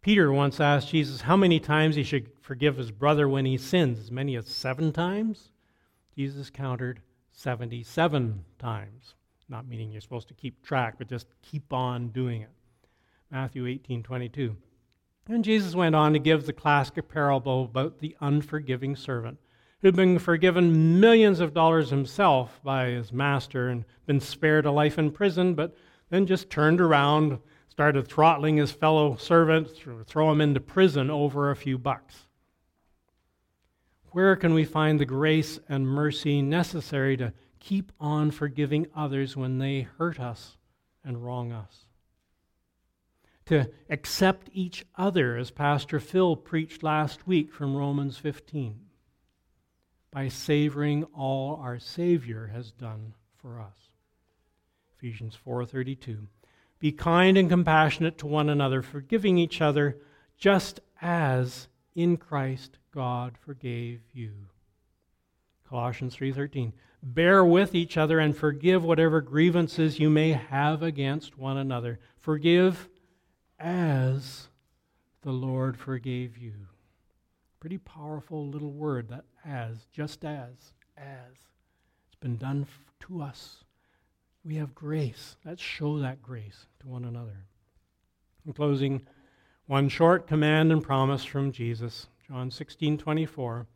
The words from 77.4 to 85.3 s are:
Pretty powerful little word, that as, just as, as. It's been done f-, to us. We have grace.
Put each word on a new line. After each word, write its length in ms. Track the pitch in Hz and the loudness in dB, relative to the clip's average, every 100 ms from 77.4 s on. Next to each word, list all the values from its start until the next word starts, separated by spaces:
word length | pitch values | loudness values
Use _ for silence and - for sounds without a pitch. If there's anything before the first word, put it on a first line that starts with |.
| _ _ | _ _
Pretty 180 | 160 185 | -14 -14
powerful 720 | - 160 151 151 - 156 143 | -14 -18 -12 -12 -10 -10 -8
little 240 | 147 147 | -8 -10
word, 380 | 143 151 131 113 | -8 -4 -4 -6
that 160 | 127 - _ 156 | -16 -20 _ -12
as, 400 | 135 113 113 _ | -10 -10 -12 _
just 340 | - 151 - 156 | -12 -12 -10 -12
as, 480 | 147 123 123 _ _ _ _ | -12 -14 -20 _ _ _ _
as. 380 | 139 135 127 131 _ _ _ _ _ _ _ | -20 -20 -20 _ _ _ _ _ _ _ _
It's 80 | _ | _
been 180 | 135 117 | -10 -8
done 260 | 131 139 | -6 -6
f-, 220 | 139 - _ _ | -8 -14 _ _
to 200 | - 180 | -14 -12
us. 420 | 139 120 - - _ _ _ _ _ _ _ _ | -12 -14 -20 -20 _ _ _ _ _ _ _ _
We 120 | 160 156 | -10 -8
have 180 | 147 | -8
grace. 640 | - 151 156 135 110 - | -12 -8 -6 -6 -8 -20